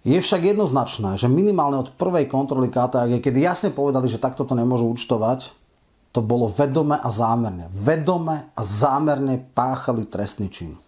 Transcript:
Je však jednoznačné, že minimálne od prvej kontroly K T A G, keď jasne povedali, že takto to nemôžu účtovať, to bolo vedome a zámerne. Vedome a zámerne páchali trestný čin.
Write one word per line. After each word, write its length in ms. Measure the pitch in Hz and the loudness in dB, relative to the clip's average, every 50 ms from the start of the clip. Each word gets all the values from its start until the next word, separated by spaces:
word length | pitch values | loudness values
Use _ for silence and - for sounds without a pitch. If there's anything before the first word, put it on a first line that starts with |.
Je 160 | _ - 143 180 | _ 2 2 2
však 340 | 180 - 208 180 165 196 | 2 0 0 2 2 2
jednoznačné, 600 | 202 208 208 156 127 139 120 - - - 107 95 95 | 2 2 0 0 0 0 -2 -2 -6 -6 -4 -4 -2
že 160 | 95 120 123 | 0 2 2
minimálne 480 | 127 165 190 208 202 175 147 143 139 135 | 4 4 4 2 2 2 0 0 0 -2
od 160 | 127 - - | -4 -6 -6
prvej 320 | _ 180 180 180 170 143 | _ -2 0 2 0 0
kontroly 400 | 135 135 135 139 139 143 131 127 | 0 0 -2 -2 0 0 0 0
K 160 | 120 - 127 120 123 | 0 2 0 0 2
T 40 | 127 127 | 2 0
A 80 | 120 | 2
G, 160 | 120 123 120 | 2 0 0
keď 120 | - 139 120 131 147 175 180 | 0 2 2 2 2 2 0
jasne 160 | 175 - 190 | 0 -2 -2
povedali, 400 | - - 139 143 135 131 127 123 | -2 0 0 0 2 2 0 0
že 80 | 110 110 | -2 -2
takto 240 | - 131 131 - | -4 -4 -2 -4
to 160 | 139 - 127 120 | -4 -2 0 0
nemôžu 320 | 117 123 127 120 117 113 | 2 2 2 2 2 0
účtovať, 640 | 117 120 - - 123 110 110 113 131 131 - - - _ _ _ _ _ _ _ _ _ _ _ | 0 -2 -2 0 0 2 2 0 0 -2 -4 -14 -18 _ _ _ _ _ _ _ _ _ _ _
to 80 | _ 123 | _ -2
bolo 320 | 113 107 120 120 120 107 | 2 2 2 2 2 0
vedome 480 | 98 - 147 139 131 160 156 147 147 147 | 2 2 0 2 2 0 2 2 0 0
a 100 | - 123 | -2 -4
zámerne. 640 | 104 107 117 113 117 120 117 107 92 87 85 87 | -2 0 0 2 2 2 0 -2 -4 -8 -12 -12
Vedome 800 | 92 95 101 131 160 160 151 160 185 170 165 160 160 151 151 - _ - | -10 -2 0 2 2 2 2 0 0 0 0 -2 -4 -6 -6 -12 _ -8
a 20 | 113 | -6
zámerne 720 | 92 104 104 143 143 131 143 156 151 147 135 139 135 131 131 | -4 0 2 2 2 4 2 2 2 0 0 0 -2 -2 -4
páchali 640 | 131 - _ - 123 131 131 131 - - 120 113 110 - | -6 -4 _ -2 0 0 -2 -4 -2 -2 -2 -2 -4 -6
trestný 400 | - 92 101 98 - - 101 92 | -6 -6 -6 -6 -4 -6 -8 -8
čin. 240 | - - 87 80 76 - _ | -6 -10 -12 -12 -14 -16 _